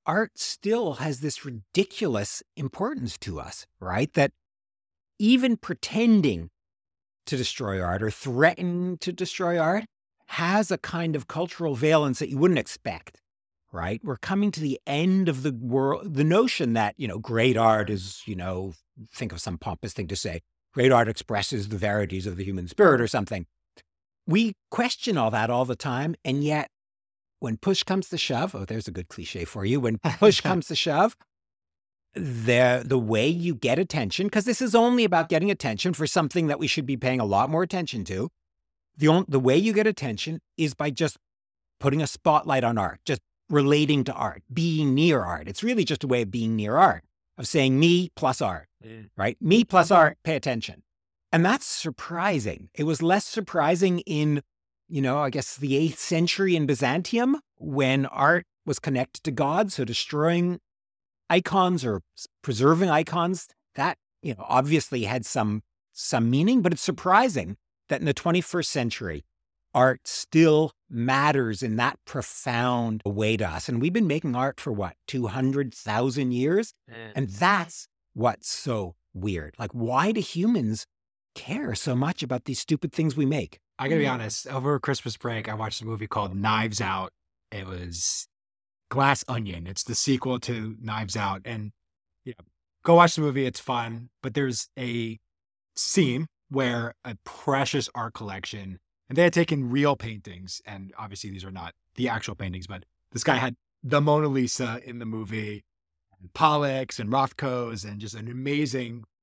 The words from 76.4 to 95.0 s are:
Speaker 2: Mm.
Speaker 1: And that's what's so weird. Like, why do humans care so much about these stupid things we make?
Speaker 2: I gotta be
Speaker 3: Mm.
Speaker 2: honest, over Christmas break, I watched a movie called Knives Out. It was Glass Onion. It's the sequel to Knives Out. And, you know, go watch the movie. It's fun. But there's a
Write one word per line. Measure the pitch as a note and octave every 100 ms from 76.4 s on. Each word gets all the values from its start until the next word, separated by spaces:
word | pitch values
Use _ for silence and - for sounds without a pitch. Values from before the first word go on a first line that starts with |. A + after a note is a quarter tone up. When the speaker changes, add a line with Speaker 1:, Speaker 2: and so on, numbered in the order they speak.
| C#3 F#3+ A3+ - _
Speaker 2:
Mm. | A#2 A2+ G#2
Speaker 1:
And | B2+
that's | G2 F3+ G3+ E3 - - _ _
what's | - A#2 - -
so | - C#3 A2 F2+ - _
weird. | F#2+ G2+ F2 D2+ -
Like, | A2
why | B2 A#2 B2+ F#3
do | A3
humans | D#3+ E3 G#3+ A3 A2 A2 - _ _ _ _
care | - - A3+ C4
so | G#2 - B2
much | C#3+ -
about | C3+ B2+
these | - B2
stupid | - D#3 -
things | - D#3+ C3+
we | C3+
make? | D3 E2 - _ -
Speaker 2:
I | C3+
gotta | D#3+
be | C#3
Speaker 3:
Mm. |
Speaker 2:
honest, | B2+ A2 - -
over | C3+ C3+ C#3+
Christmas | - C3+ B2 -
break, | A#2+ A2+ A2
I |
watched | G#2+ G#2+ -
a |
movie | A2+ A2 G#2+
called | A2 G2 F#2+
Knives | A2 A2 A2+ G2+
Out. | F#2 F#2+ F#2 - _ _ _
It | G#2 F#2+
was | F2+ F2+ E2 - - - _ _ _ _ _ -
Glass | C3 C#3 D3+ -
Onion. | A#2 G#2 F2 E2+
It's | G2
the | - A2
sequel | - B2+ C3 B2
to | B2 A#2 A2 A2
Knives | A2 A2 G2+ G#2+
Out. | G2+ G2
And, | A2+ A2+ G#2+ - _ _ _ _
you | C3 A2+
know, | - _ _ _
go | -
watch | E3+ E3+ -
the |
movie. | D3 C3+ C3
It's | -
fun. | - B2 A#2 A#2 B2 _
But | C3+
there's | B2+ C3+ A2+ - -
a | B2 A#2